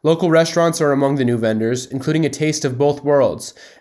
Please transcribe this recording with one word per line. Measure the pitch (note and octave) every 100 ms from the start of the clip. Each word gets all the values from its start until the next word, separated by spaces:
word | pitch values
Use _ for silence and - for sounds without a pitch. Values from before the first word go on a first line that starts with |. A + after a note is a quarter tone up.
Local | D3+ E3 F3
restaurants | E3 E3 E3+ E3 D#3+
are | D3+
among | C3+ C#3 C#3+
the | A#2+
new | A#2+
vendors, | A2+ A2 A2+ B2 -
including | C3+ C#3+ D#3 D3
a |
taste | - D#3 D3+
of | C#3 B2
both | C#3+ C#3+
worlds, | C#3+ C#3+ A2+ D#2+ - - - -